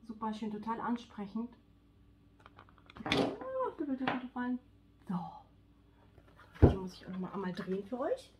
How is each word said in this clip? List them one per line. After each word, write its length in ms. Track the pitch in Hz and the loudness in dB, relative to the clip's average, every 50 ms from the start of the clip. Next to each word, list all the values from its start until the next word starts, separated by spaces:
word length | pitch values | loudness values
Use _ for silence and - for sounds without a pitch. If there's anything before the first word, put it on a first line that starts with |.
| - | -12
Super 260 | - 220 - 220 220 214 | -12 -10 -4 -4 -4 -4
schön, 160 | - 226 214 | -2 -4 -4
total 320 | 214 208 214 220 226 226 | -4 -4 -4 -4 -4 -2
ansprechend. 720 | - 220 240 233 - - - - 202 202 - 220 240 247 - - - - - - - - - - - - - - - - - - - - - - - - - - - - - - - | 0 -2 -2 -2 -4 -10 -8 -8 -8 -6 -4 -4 -6 -6 -8 -16 -20 -20 -20 -20 -20 -20 -20 -20 -20 -20 -20 -20 -20 -20 -20 -20 -20 -20 -20 -20 -20 -20 -20 -20 -20 -20 -16 -10 0
Oh, 640 | - - - - - 392 440 494 523 523 523 508 427 - - | 2 4 4 4 2 0 -4 -6 -4 -2 0 0 -2 -2 -4
der 60 | 320 | -4
Bild 160 | 285 262 254 | -2 -2 0
hat 80 | 262 247 | 0 0
runtergefallen. 480 | - 247 - 247 - 247 247 247 254 247 - - - - - - - - - | 0 0 -4 -6 -6 -4 -2 -2 -2 -4 -6 -12 -20 -20 -20 -20 -20 -20 -8
So. 120 | - 190 175 170 165 - - - - - - - - - - - - - - - - - - - - - - - - - - - | -4 -4 -4 -4 -6 -10 -14 -18 -20 -20 -20 -20 -20 -20 -20 -20 -20 -20 -20 -20 -20 -20 -20 -20 -20 -20 -20 -20 -20 8 10 10
Die 80 | - - | 10 10
muss 180 | 190 190 185 - | 6 -2 -8 -10
ich 120 | - - | -12 -12
auch 60 | - | -10
noch 80 | 185 185 | -6 -6
mal 140 | 185 - - | -6 -6 -4
einmal 200 | 202 190 180 175 | -4 -4 -4 -4
drehen 300 | - 196 185 190 196 202 | -4 -4 -4 -4 -4 -4
für 160 | - 254 240 | -6 -6 -4
euch. 340 | 269 339 508 523 - - - | -2 -2 -2 -2 -6 -18 -20